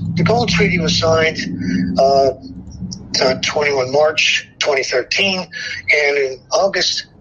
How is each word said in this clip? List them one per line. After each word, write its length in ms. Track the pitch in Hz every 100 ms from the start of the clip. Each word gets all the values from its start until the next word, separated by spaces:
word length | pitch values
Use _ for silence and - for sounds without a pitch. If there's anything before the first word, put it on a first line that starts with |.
| -
the 100 | -
gold 260 | 170 233 240
treaty 280 | - 202 175
was 220 | 160 -
signed, 380 | 165 160 160 160 - - - - - -
uh, 320 | 135 139 135 - - - - - - - - -
uh, 100 | - -
twenty-one 500 | - 151 143 139 127
March 560 | 143 156 156 - - - -
twenty 240 | - -
thirteen, 560 | - 135 - - 196 185
and 760 | 175 - - - - 151 143 143
in 220 | 131 131 -
August, 560 | 156 190 269 - - - -